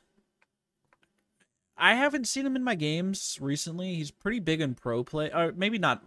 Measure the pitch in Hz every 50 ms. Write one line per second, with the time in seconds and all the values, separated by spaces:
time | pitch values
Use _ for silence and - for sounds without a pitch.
0 | _ _ _ _ _ _ _ _ _ _ _ _ _ _ _ _ _ _ _ _
1 | _ _ _ _ _ _ _ _ _ _ _ _ _ _ _ - 165 190 226 254
2 | 277 294 285 294 233 - - 269 269 269 262 262 254 247 208 160 151 151 156 170
3 | 190 196 190 - - - - - 135 139 139 139 - 165 160 180 185 185 175 165
4 | 151 143 - _ - 202 240 240 165 156 160 160 156 131 120 - - 123 117 123
5 | 123 - - 151 156 - - 165 170 165 156 175 196 214 233 202 170 143 117 -
6 | -